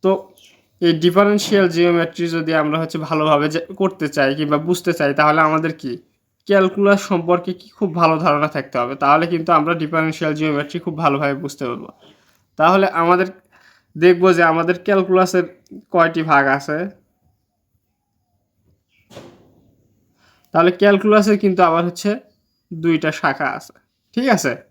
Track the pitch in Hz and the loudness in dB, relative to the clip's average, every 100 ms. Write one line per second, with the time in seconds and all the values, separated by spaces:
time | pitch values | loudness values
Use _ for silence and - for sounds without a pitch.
0 | 190 190 - _ _ _ _ _ 170 165 | 0 -2 -4 _ _ _ _ _ 0 2
1 | 170 175 202 208 202 202 185 165 175 170 | 2 2 2 2 0 2 2 2 2 2
2 | 165 165 170 165 160 160 151 156 160 156 | -2 -4 -6 -4 -2 0 0 -2 -4 -8
3 | 156 160 156 147 151 160 165 190 190 190 | -4 -2 2 2 2 -4 -8 -4 -4 -2
4 | 151 151 135 143 147 147 165 175 - 160 | -6 0 0 0 -2 -2 -2 -4 -2 -2
5 | 147 143 151 156 156 156 160 160 131 120 | -2 2 2 2 2 0 -4 -6 -10 -12
6 | _ _ _ _ - 202 190 190 202 202 | _ _ _ _ 0 2 2 0 2 2
7 | - 185 165 175 180 180 - _ 202 165 | 0 -4 0 -2 -2 -12 -14 _ -6 0
8 | 165 160 170 147 151 147 - 127 120 135 | 0 2 0 0 -2 -4 -6 -6 -6 -2
9 | 139 151 170 170 160 165 151 170 151 160 | 2 2 2 -4 0 0 2 -4 -2 -2
10 | 160 156 160 151 156 143 147 175 175 156 | -4 -4 -6 -2 -2 -2 -4 -8 -10 -4
11 | 160 139 143 139 143 - 131 117 - - | -2 0 -2 -4 -10 -10 -8 -8 -12 -20
12 | _ _ _ _ _ - 156 190 190 165 | _ _ _ _ _ 0 2 2 0 0
13 | 170 180 190 - _ _ _ _ _ 156 | 0 2 0 -6 _ _ _ _ _ 2
14 | 170 175 185 170 170 160 165 180 - 196 | 4 6 4 4 4 2 0 -2 0 0
15 | 185 185 185 180 170 - _ - _ 180 | 2 2 2 0 -2 -8 _ -20 _ 0
16 | 165 165 160 143 139 139 - 151 - - | 2 0 2 2 4 0 -2 -6 -8 -12
17 | _ _ _ _ _ _ _ _ _ _ | _ _ _ _ _ _ _ _ _ _
18 | _ _ _ _ _ _ _ _ _ _ | _ _ _ _ _ _ _ _ _ _
19 | _ - - _ _ _ _ _ _ _ | _ -20 -20 _ _ _ _ _ _ _
20 | _ _ _ _ _ 165 175 180 202 196 | _ _ _ _ _ 0 0 2 2 2
21 | 208 214 202 202 202 180 180 165 175 175 | 4 2 2 0 0 2 2 2 -2 -4
22 | 202 220 _ _ _ _ _ 165 165 160 | -6 -6 _ _ _ _ _ -6 -2 0
23 | 156 156 156 139 143 - - _ _ _ | -2 -2 -4 -4 -6 -8 -14 _ _ _
24 | _ - 254 214 139 117 _ | _ -4 0 0 0 -6 _